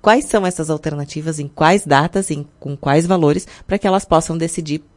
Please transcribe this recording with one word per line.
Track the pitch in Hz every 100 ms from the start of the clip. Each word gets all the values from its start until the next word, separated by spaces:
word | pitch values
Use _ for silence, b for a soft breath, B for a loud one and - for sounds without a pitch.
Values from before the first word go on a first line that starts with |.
quais | 208 240 -
são | 214 185
essas | 180 156
alternativas, | 151 156 147 143 151 156 156
em | 143
quais | - 160 202 151
datas, | 139 165 196 196
em, | 147 143 _
com | 143 143
quais | 143 147 170
valores, | 185 151 170 - B -
pra | 196
que | 202
elas | 190
possam | - 160 - 165
decidir | 160 - 156 151 _